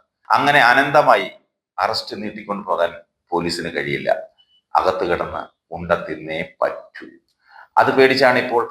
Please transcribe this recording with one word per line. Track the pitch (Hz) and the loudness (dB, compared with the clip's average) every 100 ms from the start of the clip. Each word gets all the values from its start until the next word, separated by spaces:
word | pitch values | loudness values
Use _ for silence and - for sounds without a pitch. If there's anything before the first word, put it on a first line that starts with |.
| _ _ - - | _ _ -2 2
അങ്ങനെ | - 143 120 | 4 6 6
അനന്തമായി | 123 143 151 139 110 92 - _ _ _ - | 4 4 4 6 4 2 -10 _ _ _ -4
അറസ്റ്റ് | 98 110 - 104 | -4 -4 -8 -10
നീട്ടിക്കൊണ്ടു | 104 101 101 101 92 | -10 -10 -10 -8 -4
പോകാൻ | 82 85 - - _ _ | -2 -2 -4 -20 _ _
പോലീസിന് | 87 85 - 82 76 | -4 -4 -6 -8 -8
കഴിയില്ല. | 71 69 - - - _ _ _ _ 73 | -6 -6 -4 -6 -8 _ _ _ _ -2
അകത്ത് | 87 92 90 | 0 -2 -2
കിടന്ന് | 85 80 78 - _ _ 82 | -4 -4 -10 -12 _ _ -10
ഉണ്ട | 87 85 82 | -4 -4 -4
തിന്നേ | 76 78 80 80 - | -12 -10 -10 -10 -6
പറ്റൂ. | 67 - - - - - _ _ _ - - - | -6 -6 -16 -20 -20 -20 _ _ _ -20 -4 0
അത് | 131 127 | 2 4
പേടിച്ചാണ് | 131 131 131 123 | 4 4 2 2
ഇപ്പോൾ | 110 117 113 | 0 -2 -2